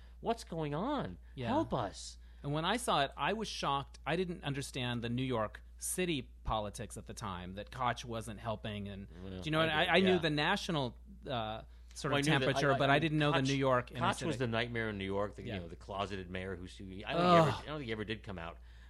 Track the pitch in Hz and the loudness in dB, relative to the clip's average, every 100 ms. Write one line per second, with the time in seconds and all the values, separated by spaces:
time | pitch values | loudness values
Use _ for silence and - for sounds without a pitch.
0 | - - 202 233 - 165 151 147 240 277 | -18 -6 -2 -2 -4 -4 -2 0 0 -2
1 | - - - - 120 285 320 151 98 - | -4 -8 -12 -4 0 2 2 0 -2 -6
2 | - - - - 147 151 170 240 226 170 | -12 -14 -18 -10 -2 0 2 0 4 4
3 | 139 - 147 220 202 - 165 139 135 - | 4 2 0 0 -2 -2 0 0 -2 -6
4 | 160 170 180 170 147 139 131 139 123 120 | 0 0 0 -2 -2 -2 -2 -2 -2 0
5 | 117 123 131 120 107 - - - - - | 0 0 2 0 0 -4 -16 -8 -4 0
6 | 180 143 120 - - 110 104 - 104 113 | 0 0 -4 -8 -2 0 0 -4 -8 -8
7 | - 101 107 90 90 98 101 123 123 113 | -10 -8 -6 -6 -6 -8 -8 -2 0 0
8 | 120 113 107 98 113 107 113 104 101 98 | -4 -6 -6 -6 -4 -4 -4 -6 -6 -8
9 | 98 85 95 92 151 156 160 151 180 170 | -12 -12 -10 -6 0 2 4 4 4 6
10 | 190 185 160 147 160 202 - 156 123 - | 6 6 4 2 2 2 0 0 0 -4
11 | - - - 123 110 110 - - - - | -14 -12 -4 -2 -2 -6 -10 -18 -16 -6
12 | 147 143 143 139 131 139 143 131 139 147 | 0 2 4 4 4 4 4 6 6 6
13 | 160 151 147 160 135 139 135 123 - 120 | 4 4 4 4 2 2 4 4 2 0
14 | 175 202 165 127 123 113 120 117 110 101 | 0 0 -2 0 0 0 0 0 -2 -2
15 | 95 98 104 - 120 104 85 82 - 98 | -2 0 -2 -4 -6 -6 -8 -10 -6 -4
16 | 95 98 87 92 95 90 90 - 98 92 | -2 -4 -6 -6 -6 -6 -10 -12 -12 -10
17 | 104 165 180 170 151 110 - 151 120 110 | -4 2 8 8 8 2 -6 -6 -4 -4
18 | 101 110 - 90 82 80 - - | -2 -4 -6 -8 -8 -10 -16 -20